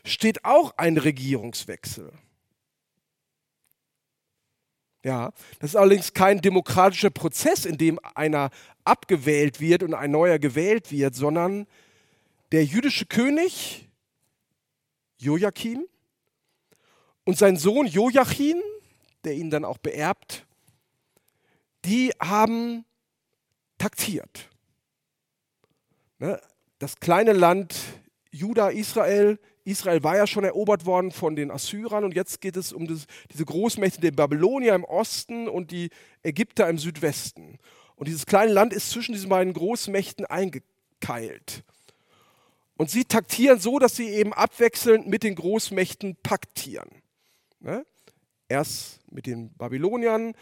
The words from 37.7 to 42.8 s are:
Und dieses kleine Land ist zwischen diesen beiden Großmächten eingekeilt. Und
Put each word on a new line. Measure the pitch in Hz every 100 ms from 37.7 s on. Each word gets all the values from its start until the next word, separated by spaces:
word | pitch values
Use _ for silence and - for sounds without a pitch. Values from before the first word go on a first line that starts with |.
| _ _
Und | - 143
dieses | 160 -
kleine | 196 220
Land | 196 226
ist | 202 -
zwischen | 233 233
diesen | 214 190
beiden | 185 185
Großmächten | 160 175 240 - 196 190 - -
eingekeilt. | 165 190 143 - _ _ _ - 120 113 58 - - - _ _ _ _ _ _ _ _ _ _
Und | -